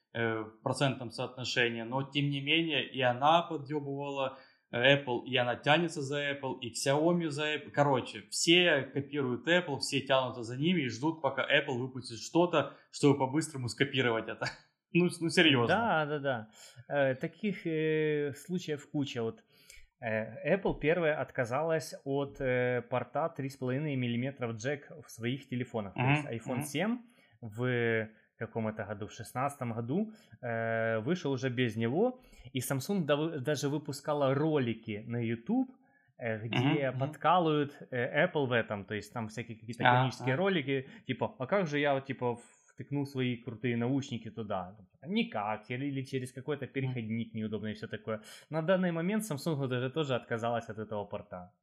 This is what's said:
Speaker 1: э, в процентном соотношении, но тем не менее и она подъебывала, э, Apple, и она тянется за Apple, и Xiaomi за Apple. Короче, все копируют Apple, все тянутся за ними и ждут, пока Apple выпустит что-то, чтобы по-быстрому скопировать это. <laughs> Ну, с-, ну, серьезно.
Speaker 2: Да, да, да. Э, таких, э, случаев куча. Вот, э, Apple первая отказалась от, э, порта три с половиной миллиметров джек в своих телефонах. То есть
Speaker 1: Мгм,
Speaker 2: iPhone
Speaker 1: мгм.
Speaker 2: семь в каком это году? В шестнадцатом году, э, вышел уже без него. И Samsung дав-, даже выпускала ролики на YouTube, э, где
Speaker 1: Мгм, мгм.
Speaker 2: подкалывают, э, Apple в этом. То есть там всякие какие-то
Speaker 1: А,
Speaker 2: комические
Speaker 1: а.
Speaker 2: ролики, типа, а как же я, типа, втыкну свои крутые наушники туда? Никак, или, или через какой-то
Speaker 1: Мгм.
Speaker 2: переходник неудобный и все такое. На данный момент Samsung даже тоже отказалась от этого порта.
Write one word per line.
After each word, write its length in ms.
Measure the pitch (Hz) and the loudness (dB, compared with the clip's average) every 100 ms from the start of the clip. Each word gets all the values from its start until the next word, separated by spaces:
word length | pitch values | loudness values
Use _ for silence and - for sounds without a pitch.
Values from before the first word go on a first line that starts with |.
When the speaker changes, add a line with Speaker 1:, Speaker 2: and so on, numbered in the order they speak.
| _ | _
Speaker 1:
э, 280 | 117 117 113 | -2 -2 -2
в 200 | 107 - | -6 -6
процентном 480 | 131 127 139 120 120 | -4 0 0 0 -8
соотношении, 720 | - 123 - 120 - 117 117 | -8 -8 -6 -4 0 0 0
но 220 | 113 131 | -4 -4
тем 260 | 139 147 143 | -2 -2 0
не 100 | 139 | -2
менее 480 | 139 160 165 143 113 | 0 2 2 0 -2
и 140 | 127 | 2
она 400 | 127 120 143 170 | 2 4 4 4
подъебывала, 960 | 170 160 131 151 139 139 143 139 135 - - _ _ | 2 -6 -4 -6 -4 -6 -6 -2 -4 -4 -20 _ _
э, 240 | 120 123 139 | 4 6 6
Apple, 300 | 139 120 - | 4 -4 0
и 100 | 127 | 0
она 180 | 120 117 | 2 0
тянется 460 | 143 156 170 160 | 4 4 4 -2
за 280 | 135 147 143 | -4 -2 -2
Apple, 280 | 143 135 - | -4 -6 -6
и 100 | 120 | -8
Xiaomi 580 | - 139 147 160 175 165 | -2 2 4 4 4 0
за 260 | 143 151 151 | -2 -2 -2
Apple. 160 | 147 | -4
Короче, 500 | - 143 131 113 110 - | 2 4 4 0 -10 -8
все 540 | - - 175 175 147 131 | -2 6 8 8 4 2
копируют 540 | 143 139 147 127 120 156 | -4 -4 -2 0 0 4
Apple, 320 | 175 175 131 | 2 2 -4
все 220 | - 139 | -2 -2
тянутся 420 | - 135 127 113 | 4 4 4 -4
за 140 | 113 127 | -8 -2
ними 240 | 160 180 | 2 2
и 80 | 131 | 2
ждут, 320 | 110 151 160 | 0 -2 0
пока 200 | 135 135 - | -2 0 2
Apple 260 | 143 147 123 | 2 2 -2
выпустит 400 | 131 131 - 113 | -4 -8 -12 -12
что-то, 540 | - 165 175 165 - - _ | 0 4 4 4 0 -4 _
чтобы 260 | - 143 139 | 2 4 6
по-быстрому 520 | 131 147 156 135 123 | 2 0 -2 -6 -6
скопировать 580 | - 139 139 123 113 107 | 0 0 2 2 2 -2
это. 160 | 107 120 | -6 -6
<laughs> 140 | - _ _ _ | -8 _ _ _
Ну, 160 | 170 175 | 2 2
с-, 100 | - | 0
ну, 100 | 165 | 0
серьезно. 600 | 165 165 135 117 190 233 | 6 6 6 4 4 4
Speaker 2:
Да, 160 | 165 151 | 2 2
да, 140 | 151 | -2
да. 300 | 139 123 107 - - - - | 0 -2 -4 -16 -20 -20 -4
Э, 280 | 147 135 131 | 2 2 2
таких, 500 | 160 - 214 190 170 | -4 -4 -4 -2 -2
э, 680 | 156 156 156 151 151 147 135 | 0 2 2 2 2 -2 -6
случаев 540 | - 180 170 147 - | -6 -6 -4 -6 -4
куча. 300 | 147 135 123 | -2 -2 -2
Вот, 200 | 113 110 _ _ _ - - _ | -4 -4 _ _ _ -20 -20 _
э, 540 | 120 110 110 131 143 190 | -2 -2 -2 -4 0 2
Apple 220 | 170 147 | 2 0
первая 420 | 143 175 160 151 | 2 4 2 0
отказалась 760 | 131 - 117 127 160 160 - - - | -2 -2 -2 0 2 0 -2 -10 -4
от, 360 | 139 139 - | -2 -2 -4
э, 400 | 131 127 123 123 117 | 0 2 2 0 0
порта 400 | 123 117 143 160 | -4 -2 -2 -2
три 200 | 160 139 | -2 -8
с 80 | 135 | -4
половиной 380 | 127 127 156 135 | -2 -2 -2 0
миллиметров 580 | 123 117 131 139 120 113 | 0 0 -2 -4 -6 -4
джек 340 | 120 143 - - - | -4 -6 -8 -18 -18
в 40 | |
своих 360 | - 117 131 - | -6 -4 -4 -6
телефонах. 500 | 123 120 117 101 92 | -6 -4 -4 -6 0
То 80 | 127 | 2
есть 180 | 147 147 | 2 0
Speaker 1:
Мгм, 60 | |
Speaker 2:
iPhone 300 | 117 - 127 | -8 -4 -4
Speaker 1:
мгм. 20 | |
Speaker 2:
семь 360 | 147 139 202 240 - _ _ _ | -4 -2 -2 -2 -6 _ _ _
в 680 | 117 107 123 123 117 113 110 - _ _ | -14 -4 -2 2 2 0 -2 -10 _ _
каком 300 | 113 117 110 | -8 -4 -4
это 180 | 110 101 | -4 -6
году? 220 | 104 104 | -6 -8
В 60 | |
шестнадцатом 600 | - 113 127 139 139 120 | -10 -10 -4 -4 -4 -6
году, 400 | 110 117 160 214 - _ - | -4 -2 0 -2 -6 _ -12
э, 580 | 120 113 113 113 113 113 | -6 -2 0 0 2 0
вышел 320 | 107 180 139 | 0 -2 0
уже 160 | 131 131 | -2 -2
без 260 | 120 127 107 | 0 0 2
него. 440 | 113 143 240 247 - - - | 0 2 0 0 -16 -20 -8
И 60 | 131 | -6
Samsung 440 | 123 135 131 202 147 | -2 -4 -2 -2 2
дав-, 340 | 147 156 160 | 2 2 -2
даже 280 | 123 147 143 | -2 0 0
выпускала 640 | 147 147 135 - 147 135 135 | -2 -4 -8 -4 2 2 4
ролики 680 | 156 151 120 113 - 104 120 | 4 2 2 -2 -6 -8 -4
на 100 | 120 | -2
YouTube, 480 | 113 117 - 240 262 - _ _ _ _ | -2 -2 0 0 0 -4 _ _ _ _
э, 220 | 117 110 117 | -4 -4 -2
где 40 | |
Speaker 1:
Мгм, 360 | 127 131 156 135 | 2 4 2 0
мгм. 220 | 127 139 151 | -2 -4 0
Speaker 2:
подкалывают, 600 | 151 180 160 151 139 - - | 4 4 4 2 0 -4 -8
э, 340 | 127 131 147 180 | -2 0 2 2
Apple 200 | 160 131 | 2 2
в 40 | |
этом. 320 | 123 107 104 95 | 2 2 -4 -4
То 100 | 107 | -6
есть 180 | 101 | -6
там 140 | 120 110 | -8 -8
всякие 280 | - 113 107 | -8 -10 -12
какие-то 260 | 110 117 127 | -12 2 6
Speaker 1:
А, 0 | |
Speaker 2:
комические 500 | 123 131 - 123 131 | 6 4 0 -2 2
Speaker 1:
а. 20 | |
Speaker 2:
ролики, 500 | 196 185 135 135 131 - - | 2 2 0 -2 -2 -14 -6
типа, 280 | 127 113 - | -2 -2 -4
а 80 | 127 | 0
как 200 | 202 170 | 0 2
же 120 | 147 | 2
я, 220 | 143 135 | 2 2
типа, 380 | 135 127 123 117 - _ _ | 0 -4 -2 -4 -10 _ _
втыкну 320 | _ - 143 139 | _ -6 -4 -2
свои 320 | 131 127 120 | 0 -2 -2
крутые 400 | - 110 127 117 | -8 -4 -2 0
наушники 520 | 120 135 - 117 113 | 2 0 -2 -8 -8
туда? 460 | 104 104 98 90 107 95 _ 135 | -10 -4 -4 -4 -12 -20 _ -4
Никак, 640 | 214 233 - 104 107 - | -2 -2 -2 -4 -4 -6
или, 160 | 123 143 | -4 -4
или 160 | 135 | -4
через 280 | 131 135 131 | -4 -6 -6
какой-то 340 | - 127 143 127 135 | -10 -6 -6 -4 -4
Speaker 1:
Мгм. 240 | 131 123 110 | -4 -4 -4
Speaker 2:
переходник 260 | 113 113 110 | -4 -4 -6
неудобный 360 | 107 104 107 | -6 -4 -6
и 40 | 104 | -8
все 120 | 117 | -8
такое. 340 | 107 - 107 - - - | -10 -6 -8 -8 -20 -8
На 120 | 156 | -4
данный 300 | 160 185 185 | 2 2 2
момент 320 | 165 175 214 | 0 0 -2
Samsung 440 | 214 143 - 143 135 | -2 -4 -2 -2 0
даже 220 | 127 127 | -2 -2
тоже 240 | 143 147 120 | -2 0 -2
отказалась 540 | - 117 117 117 113 | -2 -2 0 -2 -4
от 100 | 107 | -10
этого 260 | 104 107 101 | -6 -6 -6
порта. 480 | 104 - 92 90 _ | -8 -10 -12 -14 _